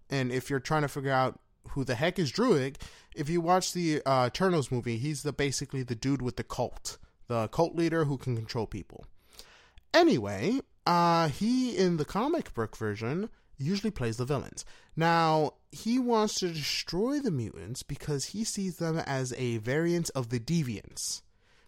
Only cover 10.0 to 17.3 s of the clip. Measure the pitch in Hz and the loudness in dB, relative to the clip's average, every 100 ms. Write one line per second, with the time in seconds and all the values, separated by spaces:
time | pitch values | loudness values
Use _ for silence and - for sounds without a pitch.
10 | 339 170 101 98 139 269 - _ - 175 | 8 6 2 -2 0 0 -2 _ 2 6
11 | 170 170 160 127 214 254 254 196 185 170 | 6 6 2 0 0 2 2 2 2 2
12 | 147 190 262 339 - - 110 - 110 104 | 0 -2 0 0 -2 -4 -4 -4 -6 -4
13 | 113 165 214 - _ - 139 196 220 - | -4 -4 -6 -10 _ -6 -2 0 -2 -2
14 | 120 113 127 139 - - - - - - | -2 -2 -2 -2 -4 -12 -16 -16 -10 0
15 | 165 170 160 156 143 - _ 143 220 247 | 4 4 4 4 2 -2 _ -8 -2 0
16 | 240 220 214 - 180 165 135 - - 165 | 4 4 2 0 -2 -2 -4 -4 -4 -2
17 | 233 294 269 | 0 0 0